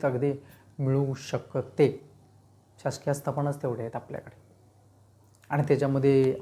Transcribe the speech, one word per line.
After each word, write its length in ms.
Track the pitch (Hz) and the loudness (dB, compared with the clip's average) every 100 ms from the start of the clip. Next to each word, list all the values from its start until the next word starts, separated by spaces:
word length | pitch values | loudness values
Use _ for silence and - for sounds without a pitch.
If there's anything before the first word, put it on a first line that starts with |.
अगदी 300 | 143 123 143 139 - - - - | -2 0 -2 -2 -10 -20 -14 -4
मिळू 340 | 135 135 139 | 0 0 0
शकते. 960 | 131 - 123 - 135 - - 139 - - - - - _ _ _ - | -4 -6 -6 -4 -6 -2 4 4 2 -12 -20 -20 -20 _ _ _ -8
शासकीय 280 | 143 - 143 | -6 -4 -4
आस्थापनाच 500 | 143 143 143 143 143 | -2 -4 -2 -2 -2
तेवढे 200 | 131 117 | -4 -4
आहेत 140 | 113 117 | -6 -10
आपल्याकडे. 520 | - - - - - _ - _ _ _ _ _ _ _ - | -10 -12 -14 -20 -20 _ -20 _ _ _ _ _ _ _ -4
आणि 140 | 143 147 | 0 2
त्याच्यामध्ये 680 | 139 139 135 139 135 131 135 | 2 2 2 4 6 4 0